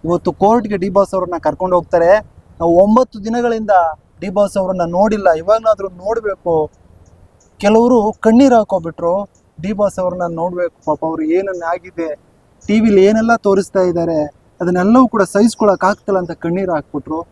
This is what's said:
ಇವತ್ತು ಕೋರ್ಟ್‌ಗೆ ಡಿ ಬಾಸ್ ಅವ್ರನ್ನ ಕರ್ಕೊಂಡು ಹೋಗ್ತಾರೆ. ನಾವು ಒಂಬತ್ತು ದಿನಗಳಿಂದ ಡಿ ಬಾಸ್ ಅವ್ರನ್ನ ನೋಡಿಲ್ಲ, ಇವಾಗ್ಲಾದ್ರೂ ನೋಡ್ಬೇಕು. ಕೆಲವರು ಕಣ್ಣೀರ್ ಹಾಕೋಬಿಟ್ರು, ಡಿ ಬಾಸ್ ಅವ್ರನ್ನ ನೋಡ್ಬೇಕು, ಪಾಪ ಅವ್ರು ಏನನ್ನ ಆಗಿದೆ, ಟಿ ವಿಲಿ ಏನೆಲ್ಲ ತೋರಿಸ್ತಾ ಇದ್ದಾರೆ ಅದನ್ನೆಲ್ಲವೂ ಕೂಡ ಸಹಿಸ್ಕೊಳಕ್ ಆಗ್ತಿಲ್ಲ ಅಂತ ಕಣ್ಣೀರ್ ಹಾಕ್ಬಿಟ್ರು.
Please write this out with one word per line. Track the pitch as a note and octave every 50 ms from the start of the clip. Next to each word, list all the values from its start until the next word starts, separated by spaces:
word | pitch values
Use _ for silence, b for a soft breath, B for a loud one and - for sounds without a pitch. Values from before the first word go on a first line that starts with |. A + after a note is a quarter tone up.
| -
ಇವತ್ತು | D#3+ F3 E3+ - F#3
ಕೋರ್ಟ್‌ಗೆ | D#3 - F#3+ G3+ A3+ A#3+ G#3 G#3+ G#3
ಡಿ | F#3+ F3+ G3
ಬಾಸ್ | F3+ G3 G3 - -
ಅವ್ರನ್ನ | F#3+ F#3 F3+ - E3
ಕರ್ಕೊಂಡು | - D#3 D3 - F#3 F#3 F3+
ಹೋಗ್ತಾರೆ. | F3 E3+ _ - E3+ E3+ E3+ G3 G#3+ G#3+ - _ - _ _ - -
ನಾವು | E3+ E3+ E3+ F3
ಒಂಬತ್ತು | G3 G#3 A3 B3 B3+ - - G#3+ G3
ದಿನಗಳಿಂದ | A3 A3+ A#3+ A#3+ A#3+ A#3 A3+ A3 G3+ G3+ F3+ E3+ D#3+ D#3 _ _ _ _ _
ಡಿ | E3+ G3+
ಬಾಸ್ | F#3 G3+ G3+ F#3+ -
ಅವ್ರನ್ನ | G3 F#3+ F#3 F#3+ F#3 F3
ನೋಡಿಲ್ಲ, | E3 F3 F#3 G3+ A3 G#3+ G#3 G3 F3+
ಇವಾಗ್ಲಾದ್ರೂ | E3 D#3+ E3 F#3+ G#3+ A3+ A3+ A3 G#3+ G3 G3 F#3+
ನೋಡ್ಬೇಕು. | F3+ F3 F3+ G3+ A#3 A#3 A3 G#3 F#3+ _ _ F3 E3 D#3+ D3+ D3+ _ _ _ _ _ _ _ _ _ _ - _ _ _ _ _ _
ಕೆಲವರು | _ - G3+ A3 A3+ A#3 B3 B3+ A#3 G#3 A3 - _
ಕಣ್ಣೀರ್ | - A3 A3 A#3+ C#4 C4+ A#3+
ಹಾಕೋಬಿಟ್ರು, | A3+ G#3 - G3 F#3 D#3+ E3 D#3 - F3 E3+ F3+ G3 G3+ - _ _ _ _ _ -
ಡಿ | D3+ G3
ಬಾಸ್ | G#3+ F#3+ G#3 F#3+ - -
ಅವ್ರನ್ನ | F#3 F3+ F3+ F#3 F3 E3+ E3+
ನೋಡ್ಬೇಕು, | D#3+ E3+ F3+ F3 F3 F3 E3+ _ _ _
ಪಾಪ | D#3 D3+ -
ಅವ್ರು | D#3+ D#3+ D#3+ D#3+
ಏನನ್ನ | D#3 D#3 E3 F#3 G3 G3 F#3 F3 E3
ಆಗಿದೆ, | E3 F3 F3+ F3 F#3 _ E3+ E3 D#3 D3 _ _ _ _ _ _ _ _ _ -
ಟಿ | - G#3 A3
ವಿಲಿ | A3 A3+ G3+ F#3+ F#3+
ಏನೆಲ್ಲ | G3+ G#3+ A3 A3+ A3+ A#3
ತೋರಿಸ್ತಾ | A3 _ G3+ G3 F#3+ F#3+ - - G3
ಇದ್ದಾರೆ | F#3 F3+ E3+ E3+ E3 E3 E3 D#3 D3+ D3 _ _ _ _ _ _
ಅದನ್ನೆಲ್ಲವೂ | F3+ F3 F#3 F3+ F3+ G3+ A#3 B3+ C4 A3+
ಕೂಡ | - G#3+
ಸಹಿಸ್ಕೊಳಕ್ | F#3+ - - G3 G#3+ A#3 - _ A3+ G#3 F#3 - -
ಆಗ್ತಿಲ್ಲ | F#3+ - _ _ - G3 F#3
ಅಂತ | F3+ E3
ಕಣ್ಣೀರ್ | E3 _ - E3+ F3 F#3+ G3 F3+
ಹಾಕ್ಬಿಟ್ರು. | E3 D3+ C#3 _ - C#3+ - D3 D#3 E3 E3+ _